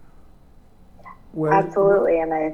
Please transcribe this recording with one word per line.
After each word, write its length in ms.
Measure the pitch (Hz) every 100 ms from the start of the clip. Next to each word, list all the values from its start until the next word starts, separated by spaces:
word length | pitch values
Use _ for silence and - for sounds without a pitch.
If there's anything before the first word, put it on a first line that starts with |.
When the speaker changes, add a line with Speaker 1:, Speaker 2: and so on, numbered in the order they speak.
| - - - - - - - - - - - - -
Speaker 1:
Where, 200 | 160 156
Speaker 2:
Absolutely, 680 | 147 165 202 196 196 147 165
and 120 | 160
I, 40 | 156 156